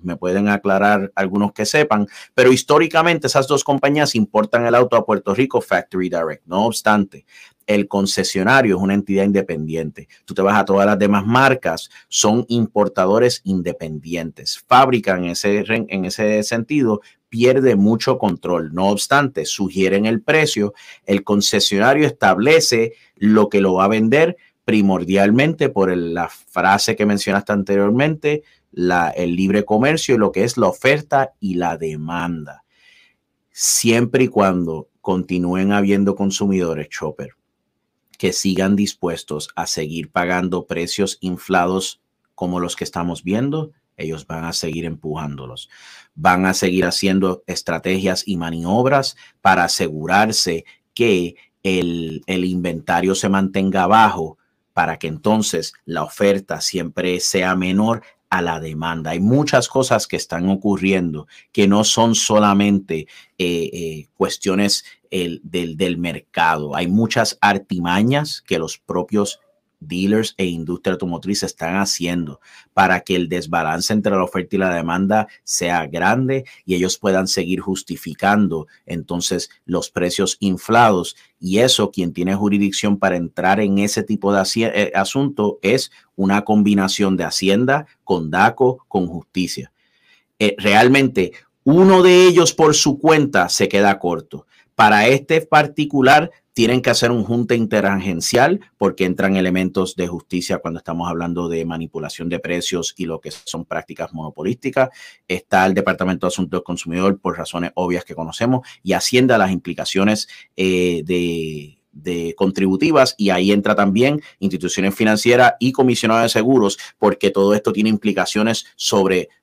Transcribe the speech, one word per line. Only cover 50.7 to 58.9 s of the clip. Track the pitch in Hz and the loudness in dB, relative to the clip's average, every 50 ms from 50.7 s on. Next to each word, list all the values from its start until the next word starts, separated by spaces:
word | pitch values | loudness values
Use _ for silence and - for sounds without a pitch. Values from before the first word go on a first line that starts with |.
| - _ _ _ - | -20 _ _ _ -4
que | - 120 117 98 90 87 85 - _ _ _ _ _ - | 0 2 2 2 2 0 -4 -8 _ _ _ _ _ -4
el, | 95 92 90 87 87 85 85 82 78 78 76 - | -2 -2 0 -2 -2 -4 -6 -6 -8 -10 -10 -8
el | - 92 90 92 | -6 -4 -2 -2
inventario | 92 92 90 87 87 82 80 - - 87 87 90 95 95 | -2 -2 -4 -4 -4 -6 -6 -4 -2 -2 0 0 0 0
se | - - 98 | 0 0 0
mantenga | 98 98 98 95 - 98 95 98 95 95 90 | 0 0 0 0 -2 -2 -2 -2 0 0 2
bajo | 90 107 113 110 101 - 90 80 78 - _ _ _ _ _ _ _ _ | 4 6 6 6 4 2 -2 -8 -10 -12 _ _ _ _ _ _ _ _
para | 87 82 80 80 - | -4 -4 -4 -4 -6
que | - 80 | -8 -10
entonces | 78 76 - 104 110 110 104 - - - - - - _ _ | -8 -4 0 0 0 0 0 -2 -4 -6 -6 -8 -12 _ _
la | - 85 78 76 | -10 -6 -6 -6
oferta | - - - 104 101 98 98 95 - 80 78 | -6 -4 0 2 2 2 0 -2 -6 -8 -6
siempre | - - - 90 85 82 - 90 90 90 90 87 | -6 -6 -6 -6 -6 -8 -6 -6 -4 -4 -2 -4
sea | - - - 95 90 92 92 | -4 -4 -2 -2 -2 -2 -2
menor | 92 90 90 92 101 107 113 117 113 - - _ _ _ - | -2 -2 0 0 0 2 0 0 -4 -6 -14 _ _ _ -6
a | 92 92 | -4 -2
la | 87 85 82 78 | -2 -2 -4 -6
demanda. | 80 80 76 76 82 82 | -8 -10 -10 -8 -6 -6